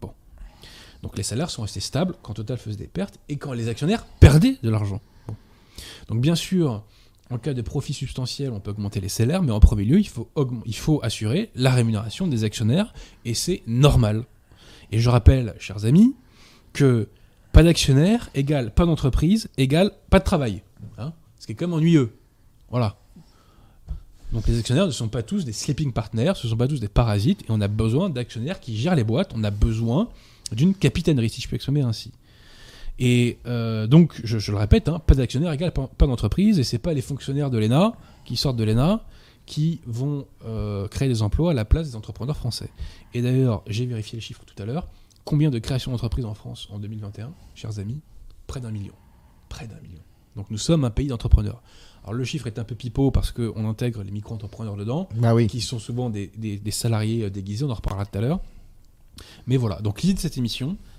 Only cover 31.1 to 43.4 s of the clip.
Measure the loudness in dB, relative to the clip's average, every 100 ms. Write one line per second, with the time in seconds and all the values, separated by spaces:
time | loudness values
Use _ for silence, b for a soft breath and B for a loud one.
31.1 | 2 2 -2 -6 -6 -2 0 0 -2 -8
32.1 | -20 B B B B B B B -2 2
33.1 | 4 2 -2 -6 -4 -4 -2 6 6 6
34.1 | 2 -4 -4 -2 0 4 4 4 0 4
35.1 | 4 4 0 0 -2 -2 -4 -4 0 2
36.1 | 2 -2 2 2 2 0 -2 -2 -4 -4
37.1 | -8 -6 -4 0 0 2 4 2 0 B
38.1 | B -10 -4 -2 0 2 2 2 0 -4
39.1 | b b b -10 -2 -2 -2 -6 -6 -4
40.1 | -4 -8 -14 -10 -6 -4 -4 -6 -2 -2
41.1 | 0 0 0 0 0 0 -2 -4 -10 -14
42.1 | -10 -8 -6 -6 -8 -10 -12 B B B
43.1 | -4 0 2